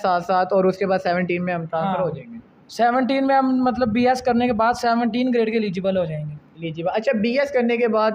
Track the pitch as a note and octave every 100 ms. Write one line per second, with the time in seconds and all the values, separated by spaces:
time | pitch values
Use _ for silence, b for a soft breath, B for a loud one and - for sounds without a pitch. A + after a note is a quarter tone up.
0 | G3 F3 F3 F#3 F#3 G3 F#3 F#3 G3 F#3+
1 | F#3 F3 F3+ F3+ F3+ F3 E3 D#3+ G3 F#3
2 | F3 C#3 A#2 A#2 - - - - A#3+ B3
3 | B3+ C4+ C4+ C4+ C4 B3+ B3+ A#3+ B3 G#3+
4 | B3 B3+ B3+ A#3 B3 A3 A3+ A#3+ A#3+ A#3
5 | A#3+ A3+ B3+ A#3+ A3 A3+ G#3+ F3+ F#3+ F#3+
6 | E3 D#3 D3+ D3 - D#3+ E3 D#3+ E3+ G#3
7 | A#3 A3+ A#3 B3+ C#4+ C4 A#3 A#3+ A#3+ A3
8 | A3